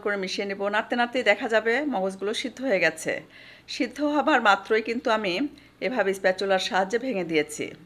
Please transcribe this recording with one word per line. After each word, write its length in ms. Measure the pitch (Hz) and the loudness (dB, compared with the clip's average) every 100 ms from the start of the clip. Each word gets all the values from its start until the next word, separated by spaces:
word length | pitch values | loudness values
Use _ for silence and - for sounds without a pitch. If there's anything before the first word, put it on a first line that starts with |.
করে 120 | 208 202 | -2 -2
মিশিয়ে 220 | 190 220 202 | -4 -4 -4
নেব। 100 | 196 202 | -2 -2
নাড়তে 200 | 208 220 240 | -2 -2 -2
নাড়তেই 240 | 240 254 214 | 0 0 2
দেখা 160 | 208 254 | 2 2
যাবে 200 | 220 226 254 302 | 2 2 0 0
মগজগুলো 380 | 202 190 190 196 240 | -2 -2 -2 -6 -4
সিদ্ধ 180 | 247 240 262 | -6 -6 0
হয়ে 120 | 185 | 2
গেছে। 280 | 165 - - - - - - - - | 2 0 -6 -6 -10 -20 -20 -20 -12
সিদ্ধ 240 | - 240 - 294 | -4 -4 -2 0
হবার 260 | 294 262 269 220 | 2 4 4 6
মাত্রই 340 | 196 - 220 - | 4 2 0 0
কিন্তু 200 | 233 247 220 | -2 0 0
আমি 160 | 202 185 294 - - - 185 | 0 -2 -4 -6 -20 -6 -4
এভাবে 240 | 247 196 190 | 0 0 2
স্প্যাচুলার 440 | 185 185 196 190 - | 0 2 0 0 2
সাহায্যে 300 | 185 196 233 | 0 0 -2
ভেঙে 200 | 262 196 170 | -2 -4 0
দিয়েছি। 360 | 156 151 - 110 - | 0 0 -6 -10 -10